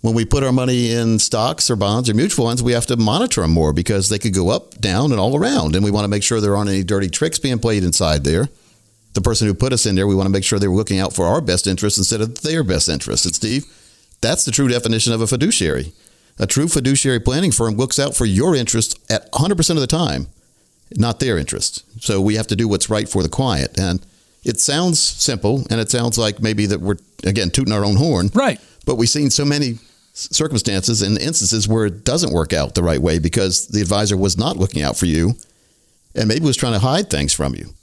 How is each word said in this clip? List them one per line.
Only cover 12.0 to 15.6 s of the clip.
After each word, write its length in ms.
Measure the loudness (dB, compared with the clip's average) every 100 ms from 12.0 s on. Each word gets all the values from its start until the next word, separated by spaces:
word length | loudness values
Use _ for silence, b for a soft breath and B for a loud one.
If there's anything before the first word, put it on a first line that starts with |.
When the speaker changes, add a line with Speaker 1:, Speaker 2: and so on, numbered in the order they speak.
| 0 0
Speaker 1:
of 220 | -2 -4
their 200 | -4 -2
best 260 | 0 0 0
interest. 360 | -2 -2 -2 -2
And 80 |
Steve, 300 | -2 -2 -4 -6 B B B B B
that's 240 | -2 -2
the 80 | -2
true 160 | 0 0
definition 440 | 0 0 0 0
of 80 | 0
a 60 | 0
fiduciary. 680 | 0 0 0